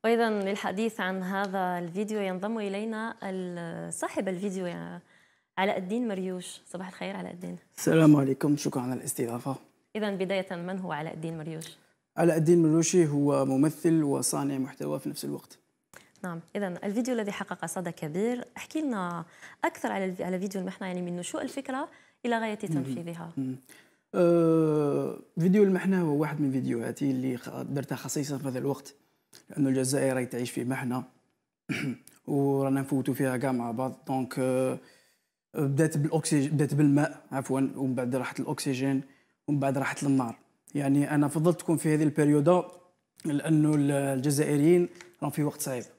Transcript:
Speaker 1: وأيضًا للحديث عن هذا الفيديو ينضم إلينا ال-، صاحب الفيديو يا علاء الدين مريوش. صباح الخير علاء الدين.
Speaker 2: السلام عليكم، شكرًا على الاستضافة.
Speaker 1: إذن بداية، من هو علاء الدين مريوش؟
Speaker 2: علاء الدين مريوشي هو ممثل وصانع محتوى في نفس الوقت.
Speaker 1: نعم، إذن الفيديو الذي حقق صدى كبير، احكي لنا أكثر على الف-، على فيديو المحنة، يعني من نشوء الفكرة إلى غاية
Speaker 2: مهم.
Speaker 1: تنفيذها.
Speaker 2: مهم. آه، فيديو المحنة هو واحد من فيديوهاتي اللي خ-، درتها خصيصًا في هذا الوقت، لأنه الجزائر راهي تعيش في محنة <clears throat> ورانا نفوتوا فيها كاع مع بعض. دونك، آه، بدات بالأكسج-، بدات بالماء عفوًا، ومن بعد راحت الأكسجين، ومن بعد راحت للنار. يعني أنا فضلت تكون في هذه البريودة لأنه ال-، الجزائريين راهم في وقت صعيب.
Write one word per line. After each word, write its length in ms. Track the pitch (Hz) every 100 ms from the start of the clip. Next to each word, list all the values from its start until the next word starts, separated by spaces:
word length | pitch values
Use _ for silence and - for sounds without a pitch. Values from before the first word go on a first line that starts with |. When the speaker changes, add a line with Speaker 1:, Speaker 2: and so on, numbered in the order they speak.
Speaker 1:
وأيضًا 260 | 226 233 233
للحديث 680 | 214 190 202 202 185 226 220
عن 220 | 185 190
هذا 560 | 185 196 202 190 180 175
الفيديو 420 | 175 175 208 214
ينضم 380 | 196 180 202 226
إلينا 560 | 208 196 226 220 226 -
ال-، 680 | 196 190 180 175 170 170 170
صاحب 340 | 165 349 - 196
الفيديو 380 | 180 202 190 180
يا 340 | 170 170 175 _ _ _ _ _ -
علاء 200 | 190 -
الدين 300 | 180 226 240
مريوش. 520 | 190 185 185 180 - -
صباح 220 | 202 185
الخير 280 | - 180 190
علاء 160 | 180
الدين. 240 | 175 180 180 _ -
Speaker 2:
السلام 400 | - 160 156 147
عليكم، 400 | 135 135 151 147
شكرًا 260 | 143 139
على 100 | 123
الاستضافة. 640 | 127 147 - 120 120 127 131 _ _ _ 220
Speaker 1:
إذن 200 | 208 196
بداية، 400 | 185 196 185 175
من 220 | 175 190
هو 140 | 180
علاء 220 | 151 160
الدين 240 | 160 160 165
مريوش؟ 380 | 156 160 160 - _ _ _ -
Speaker 2:
علاء 200 | 170 165
الدين 260 | 156 175
مريوشي 440 | 160 156 165 185 160
هو 380 | 143 143 139
ممثل 580 | 135 135 151 151 170 165
وصانع 560 | 147 139 127 151 143 139
محتوى 400 | 135 - 147 147
في 100 | 143
نفس 160 | 143
الوقت. 340 | 143 147 - - _ _ _ - _ _
Speaker 1:
نعم، 160 | 185 165 - 202
إذن 220 | 196 175
الفيديو 300 | 202 208 247
الذي 180 | 240 208
حقق 340 | 190 - 180 170
صدى 260 | - 175
كبير، 520 | 165 156 160 220 247 - -
احكي 240 | - 311
لنا 440 | 302 220 175 170 165 - - -
أكثر 280 | 330 330 240
على 120 | 202
الف-، 180 | 190 185
على 160 | 180 185
فيديو 200 | 196 190
المحنة، 260 | 180 185 190
يعني 160 | 180
من 140 | 175 175
نشوء 260 | 175 -
الفكرة 460 | 262 277 269 262 320 - _ _ 240
إلى 120 | 233
غاية 200 | 220 214
Speaker 2:
مهم. 220 | 196 156
Speaker 1:
تنفيذها. 480 | 131 127 170 170 170 143
Speaker 2:
مهم. 200 | 131 131 _ - _ _ _
آه، 1040 | 190 175 170 165 165 156 151 147 139 139 - - -
فيديو 240 | 170 202
المحنة 400 | 202 180 180 190
هو 140 | 170 143
واحد 240 | 151 151
من 120 | 143
فيديوهاتي 580 | 131 131 120 120 117 139
اللي 260 | 131 131 123
خ-، 260 | - 131
درتها 340 | 127 139 131 135
خصيصًا 420 | 135 151 143 139
في 100 | 139
هذا 100 | 127
الوقت، 360 | 135 139 - _ _ _ _ - _
لأنه 180 | - 135
الجزائر 460 | 131 131 139 135
راهي 120 | 131 123
تعيش 240 | 120 123
في 140 | -
محنة 400 | 123 131 127 127 - _ _ _ _ _ -
<clears throat> 580 | 139 143 117 - _ -
ورانا 540 | 143 139 139 135 135
نفوتوا 340 | 135 139 131
فيها 220 | 123 139 127
كاع 160 | 135
مع 180 | 127 120
بعض. 280 | 113 131 - -
دونك، 320 | 131 127 -
آه، 400 | 131 127 131 127 - _ _ _ _ _ _
بدات 440 | - 143 139 160 156
بالأكسج-، 500 | 147 160 - 151 139
بدات 260 | 151 143
بالماء 480 | 147 151 143 156 - -
عفوًا، 380 | 135 131 131 135 -
ومن 180 | 131
بعد 220 | 127 123 127
راحت 240 | 123 -
الأكسجين، 600 | 131 147 147 127 139 135 135 _ _ _ -
ومن 100 | 143
بعد 200 | 139 135
راحت 240 | 135 -
للنار. 360 | 143 135 120 113 _ _ _
يعني 400 | 143 139 139 143
أنا 140 | 147 147
فضلت 320 | 160 160 170
تكون 160 | - 156
في 180 | 160
هذه 80 | 151
البريودة 640 | 156 147 147 147 143 180 - - _ _ _ _
لأنه 500 | 165 143 160 156 151
ال-، 160 | 151 143
الجزائريين 960 | 143 139 135 139 143 147 147 151 180 175 - - _
راهم 80 | 151
في 120 | 147
وقت 180 | 147 -
صعيب. 240 | - 127 110